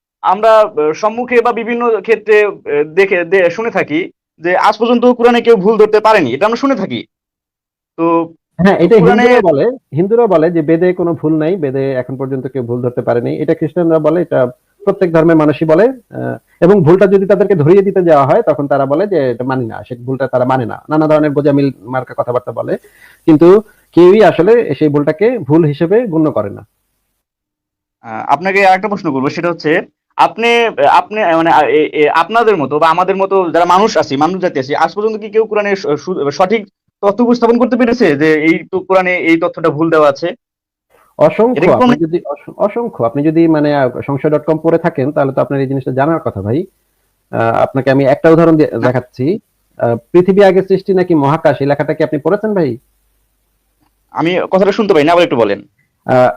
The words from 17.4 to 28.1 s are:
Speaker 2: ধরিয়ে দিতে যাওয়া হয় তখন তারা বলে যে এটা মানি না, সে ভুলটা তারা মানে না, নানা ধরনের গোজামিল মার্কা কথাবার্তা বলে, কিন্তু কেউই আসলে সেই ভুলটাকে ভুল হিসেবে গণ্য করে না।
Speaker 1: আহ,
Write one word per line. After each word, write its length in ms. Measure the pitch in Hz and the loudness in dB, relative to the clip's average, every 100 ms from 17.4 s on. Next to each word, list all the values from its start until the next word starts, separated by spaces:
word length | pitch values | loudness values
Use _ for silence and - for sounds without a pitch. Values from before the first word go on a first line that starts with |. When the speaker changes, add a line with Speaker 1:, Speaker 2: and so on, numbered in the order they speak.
| 196 190 | 2 2
Speaker 2:
ধরিয়ে 260 | 143 196 | 4 4
দিতে 220 | 196 190 | 2 0
যাওয়া 220 | 170 151 135 | 2 2 4
হয় 160 | 190 | 2
তখন 260 | 226 147 143 | 0 -2 -2
তারা 180 | 143 135 | -2 0
বলে 220 | 147 208 | -2 -2
যে 240 | 175 131 | -2 -2
এটা 120 | 117 | -4
মানি 220 | 127 131 117 | -4 -4 -6
না, 180 | 101 | -10
সে 120 | 107 120 | -14 -12
ভুলটা 320 | 120 135 135 | -8 -6 -4
তারা 180 | 127 127 | -2 0
মানে 200 | 131 110 | 0 -2
না, 180 | 98 - | -8 -4
নানা 180 | 156 156 | -2 2
ধরনের 240 | 151 151 | 2 2
গোজামিল 400 | 143 143 143 139 - | 0 2 2 0 -4
মার্কা 340 | 101 131 127 120 | -8 -8 -8 -8
কথাবার্তা 340 | 123 120 - | -4 -4 -6
বলে, 260 | 117 120 170 - _ - _ - | -8 -6 -8 -10 _ -20 _ 2
কিন্তু 360 | 151 165 202 - _ _ | 4 6 4 2 _ _
কেউই 320 | - 180 208 | 4 6 6
আসলে 520 | 190 - 175 240 - 143 | 4 4 2 2 0 -2
সেই 140 | 151 | 0
ভুলটাকে 500 | 147 147 156 220 254 | 0 -2 -2 -2 -2
ভুল 260 | 131 156 160 | 0 2 2
হিসেবে 420 | 143 170 214 247 | 0 0 0 0
গণ্য 240 | 156 156 | -2 -2
করে 180 | 120 104 | -2 -6
না। 180 | 104 104 _ _ _ _ _ _ _ _ _ _ _ _ _ | -10 -18 _ _ _ _ _ _ _ _ _ _ _ _ _
Speaker 1:
আহ, 240 | 117 | -14